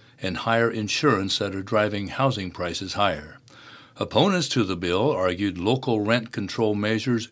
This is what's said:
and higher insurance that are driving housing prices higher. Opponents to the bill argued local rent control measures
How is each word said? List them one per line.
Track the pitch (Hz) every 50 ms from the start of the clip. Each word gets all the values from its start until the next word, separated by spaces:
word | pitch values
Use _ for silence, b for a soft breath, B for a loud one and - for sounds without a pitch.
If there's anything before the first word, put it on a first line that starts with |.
| B B B B
and | - 95 92
higher | - - 117 113 117 117 117
insurance | 110 113 107 101 - - 156 147 117 95 98 98 -
that | - 104 101 98
are | 98 95
driving | 101 110 107 107 104 104 101 101
housing | 90 90 - 131 135 117 104 95 90
prices | - - 87 87 80 - 98 90 -
higher. | 104 101 98 80 73 76 80 - - _ B B B B B B B B B B
Opponents | B - - - 107 160 202 190 180 147 -
to | - 127 104
the | 92 92
bill | 85 90 87 87 95 113 147
argued | 135 92 92 92 90 87 101 101 - 87
local | 87 107 127 135 - 139 117 104
rent | 104 107 117 123 110 -
control | - - 101 90 - - 113 107 104
measures | 104 104 107 110 110 110 131 120 113 110 -